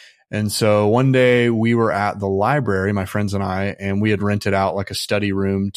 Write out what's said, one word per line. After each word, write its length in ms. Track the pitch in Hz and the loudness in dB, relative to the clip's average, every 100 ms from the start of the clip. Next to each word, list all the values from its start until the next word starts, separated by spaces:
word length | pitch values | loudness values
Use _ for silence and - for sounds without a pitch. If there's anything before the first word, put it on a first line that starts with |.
| - _ - | -20 _ -8
And 200 | 107 107 | -4 -4
so 380 | - 110 104 104 | 0 2 4 4
one 240 | 117 135 | 4 4
day 380 | 127 127 123 120 | 4 4 4 2
we 240 | 113 113 | 2 2
were 180 | 117 113 | 2 0
at 260 | 98 104 98 | 0 -2 -2
the 100 | 98 | -2
library, 640 | 95 110 147 107 95 98 | 0 0 0 0 0 0
my 120 | 101 | -2
friends 300 | 95 104 101 | -2 -4 -2
and 80 | 98 | -4
I, 320 | 95 92 98 - | -4 -4 -4 -6
and 220 | 98 98 | -4 0
we 80 | 107 | 0
had 120 | 101 | 0
rented 320 | 104 101 101 | 0 -2 0
out, 200 | 95 98 | 0 0
like, 160 | 95 95 | -2 -6
a 40 | |
study 380 | 98 - 104 101 | -8 -4 -2 0
room 380 | 98 98 98 98 | -2 0 0 -2